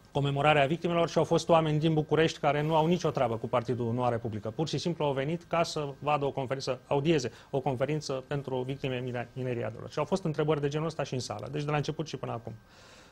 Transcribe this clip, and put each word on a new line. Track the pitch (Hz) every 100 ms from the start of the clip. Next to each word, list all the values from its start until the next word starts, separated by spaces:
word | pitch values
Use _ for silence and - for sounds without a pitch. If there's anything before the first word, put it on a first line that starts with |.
| -
comemorare | - 143 139 143 147
a | 139
victimelor | 160 175 170 170
și | -
au |
fost | 151 165 -
oameni | 165 160 151
din | 160
București | 156 151 151 160 -
care | 151 143
nu | 151 160
au | 156
nicio | 180 165
treabă | 143 123 113
cu | 120
Partidul | 127 117 120 120
Noua | 117 123
Republică. | 117 117 110 110
Pur | 107 160
și | 147
simplu | - 170 147
au |
venit | 135 135 165 -
ca | 165
să | 165 - 147 135
vadă | 139 147 139
o |
conferință, | 135 131 135 135 127 -
audieze | 143 143 160 123 - -
o | 143
conferință | 139 127 135 151 147 131 127
pentru | 143 135 127
victime | 127 135 135 127
mine-, | 127 123 120
minerii | - 127 117
Adelor. | 117 110 -
Și | -
au | 151
fost | 190
întrebări | 165 151 151 156
de | 143
genul | 147 160
ăsta | 156
și | 143
în | 131
sală, | 120 101 -
deci | 143
de | 147
la | 151
început | 147 147 156
și | 135
până | 131
acum. | 120 117 117 - - - - -